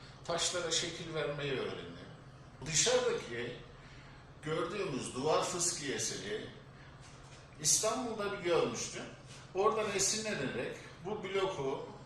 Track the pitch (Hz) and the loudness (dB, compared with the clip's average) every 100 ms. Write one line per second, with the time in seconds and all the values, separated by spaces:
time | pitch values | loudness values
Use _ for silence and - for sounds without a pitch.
0 | - - - 170 - 180 170 165 165 - | -16 -10 -2 2 2 2 2 2 2 -4
1 | - 156 143 143 143 123 - - - - | -4 -2 0 0 -2 0 -2 -4 -8 -10
2 | - - - - - - 135 156 233 247 | -12 -14 -16 -16 -16 -10 0 4 6 6
3 | 240 - 113 117 123 - - - - - | 6 2 -2 -4 -4 -6 -12 -16 -16 -16
4 | - - - - 151 165 - 208 170 127 | -16 -18 -18 -10 -2 0 0 -2 -2 -2
5 | 107 120 151 180 - 180 - - 143 110 | -4 0 4 4 4 2 2 2 -2 0
6 | - 92 190 214 - - - - - - | -2 -2 -4 -4 -6 -12 -16 -16 -16 -16
7 | - - - - - - 151 - 214 247 | -16 -16 -18 -18 -16 0 4 6 4 2
8 | 240 208 202 185 175 160 123 113 - - | 0 0 0 0 4 6 6 2 -4 -6
9 | - - - - - 185 214 214 208 196 | -8 -10 -14 -14 -4 4 6 6 2 4
10 | - 214 220 196 127 107 - - - - | 4 2 0 0 0 0 -2 -4 -12 -8
11 | 175 214 190 190 175 143 135 143 - - | -4 -2 0 2 2 2 0 0 -4 -10